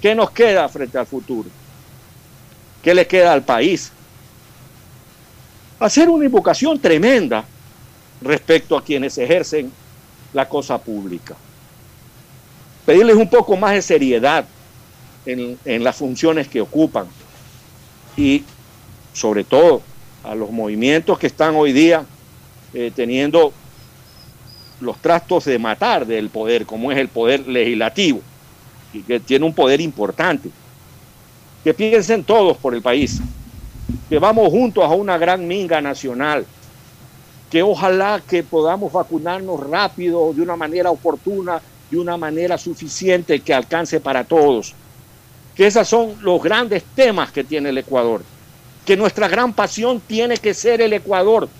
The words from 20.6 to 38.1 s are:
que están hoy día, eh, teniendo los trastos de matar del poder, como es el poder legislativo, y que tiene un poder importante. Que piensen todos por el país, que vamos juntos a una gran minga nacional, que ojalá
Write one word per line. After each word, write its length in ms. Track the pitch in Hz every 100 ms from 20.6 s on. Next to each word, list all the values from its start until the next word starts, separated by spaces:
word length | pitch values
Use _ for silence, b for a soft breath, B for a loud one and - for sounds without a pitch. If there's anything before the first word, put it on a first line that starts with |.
| 107 107 123 156 165 175
que 80 | 143
están 300 | - 156 156
hoy 160 | 151
día, 320 | 131 160 165 135 - - - - - -
eh, 180 | 127 120
teniendo 580 | - 120 127 143 160 156 - - - - - - - - - - - - -
los 180 | 120 -
trastos 480 | 160 170 - 175 147
de 120 | 123
matar 480 | 113 104 220 202 117
del 220 | 113 107
poder, 380 | 110 110 117 107
como 260 | 110 127
es 60 | 139
el 100 | 131
poder 400 | - 117 135 135
legislativo, 720 | 127 117 117 113 - 190 117 - - - - - - -
y 80 | 110
que 180 | 98 120
tiene 280 | 120 135 156
un 80 |
poder 260 | 156 135 139
importante. 720 | 165 131 104 - 170 151 180 - - - - - - - - - - -
Que 100 | 156
piensen 480 | - 214 226 180 226
todos 340 | 160 220 190 147
por 160 | 139
el 80 | 120
país, 360 | 120 127 139 - - - - - - - - - -
que 100 | 151
vamos 300 | 180 220 214
juntos 340 | 170 247 196
a 40 | 165
una 300 | 170 202 175
gran 300 | 170 185 175
minga 320 | 190 185 160
nacional, 640 | 143 139 135 120 147 147 101 - - - - - - - - - -
que 120 | 160
ojalá 600 | 190 175 185 185 196